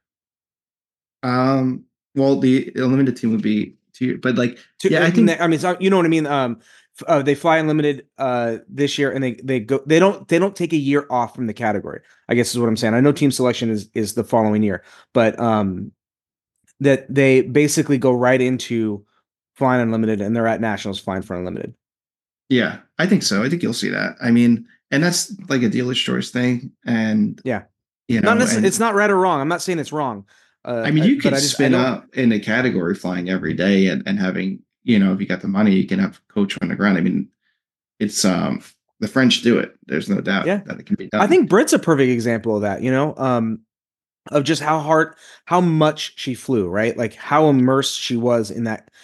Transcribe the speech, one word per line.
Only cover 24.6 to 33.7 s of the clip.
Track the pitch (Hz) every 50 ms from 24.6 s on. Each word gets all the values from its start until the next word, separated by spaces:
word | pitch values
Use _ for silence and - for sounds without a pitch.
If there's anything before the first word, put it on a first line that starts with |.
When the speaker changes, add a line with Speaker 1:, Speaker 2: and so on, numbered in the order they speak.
| 117 - _ _ _ _
Speaker 1:
and | - 143 165
that's, | 175 175 - - - 208 - - -
like, | 139 131
a | 123 107
dealer's | - 123 123 123 127 -
choice | - - 123 127 131 -
thing, | - 123 123 123 123 120 - - - _ _
and | - 120 113 110 110 107 107 107 110 110 - -
Speaker 2:
Yeah. | 131 117 98 - _ _ _ _ _ _ _ _ -
Speaker 1:
you | 120 113
Speaker 2:
Not | - 202 233 233
Speaker 1:
know, | 254
Speaker 2:
necess-, | 220 233 214
Speaker 1:
and | 208
Speaker 2:
it's | 190 - -
not | 226 233 208
right | 202 208 208
or | 202 185
wrong. | 185 185 170 143
I'm | 135 151
not | 175 170
saying | - - 180 165
it's | 135 -
wrong. | 143 151 147 131 110 101 101 - _ _ _ _ _ _ -
Uh, | - 123 117 113
Speaker 1:
I | 139
mean, | 156 156 156
Speaker 2:
I, | 220
Speaker 1:
you | 285 -
Speaker 2:
but |
Speaker 1:
could | - - 139
Speaker 2:
I | 139
just, | 143 139 -
I | -
Speaker 1:
spin | 139 127 123
Speaker 2:
don't | 120
Speaker 1:
up | 127 131 117 98 - _ -
in | 131 127 117
a | 110 104
category | 104 - 107 120 127 127 92 95 85 85 98
flying | - - 90 90 92 87 90
every | 95 90 - 80 80
day | - 90 98